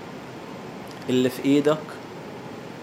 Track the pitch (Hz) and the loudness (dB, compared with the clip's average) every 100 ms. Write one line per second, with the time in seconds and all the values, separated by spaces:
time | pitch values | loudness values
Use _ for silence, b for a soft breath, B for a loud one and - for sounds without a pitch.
0 | - - - - - - - - - - | -12 -12 -12 -12 -10 -10 -10 -10 -10 -10
1 | - 127 127 - 139 143 147 156 - - | 2 6 6 4 6 6 6 4 0 -10
2 | - - - - - - - - | -10 -10 -10 -10 -10 -10 -12 -12